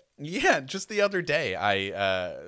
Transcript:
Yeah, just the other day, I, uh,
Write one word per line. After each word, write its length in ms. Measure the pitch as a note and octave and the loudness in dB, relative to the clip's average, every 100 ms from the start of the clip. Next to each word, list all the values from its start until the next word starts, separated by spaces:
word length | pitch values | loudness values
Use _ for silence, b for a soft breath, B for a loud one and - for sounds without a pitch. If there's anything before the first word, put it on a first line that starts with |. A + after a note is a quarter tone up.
| _ - | _ -14
Yeah, 400 | D3 G3 D#4 F3+ | -8 0 2 2
just 280 | C3 F#3+ - | 0 -10 -4
the 140 | G#3 | 0
other 220 | G3+ G3 | 2 2
day, 320 | D#3+ D3+ C3 F2+ | 0 0 0 0
I, 340 | G2+ G2 G2 | 2 2 0
uh, 520 | F#2 G2 F#2+ F2+ C2+ | 0 0 0 -2 -8